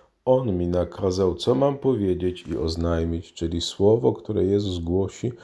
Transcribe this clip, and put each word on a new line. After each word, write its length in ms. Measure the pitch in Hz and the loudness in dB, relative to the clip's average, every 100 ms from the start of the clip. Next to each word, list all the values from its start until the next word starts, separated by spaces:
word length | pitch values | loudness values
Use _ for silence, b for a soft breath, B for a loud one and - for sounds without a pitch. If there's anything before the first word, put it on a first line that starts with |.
| B _ | B _
On 340 | - 127 123 90 | 0 2 2 0
mi 100 | 87 | 0
nakazał, 680 | 87 87 - 98 90 92 | 0 -2 -2 -2 2 0
co 200 | 82 - | 0 0
mam 240 | 131 139 135 | 2 2 0
powiedzieć 640 | 135 117 95 85 90 - - | 0 0 0 0 -2 -4 -6
i 100 | 82 | -4
oznajmić". 760 | 80 85 85 82 82 82 - | -2 -2 0 0 -2 -4 -8
Czyli 280 | - 85 85 | -6 -4 -4
słowo, 520 | - - 98 117 131 | -6 2 4 4 2
które 320 | - - 101 | -2 -4 0
Jezus 340 | 92 101 101 87 | 2 2 0 -4
głosi, 540 | 85 90 98 - 120 117 | -2 0 -2 -4 -8 -8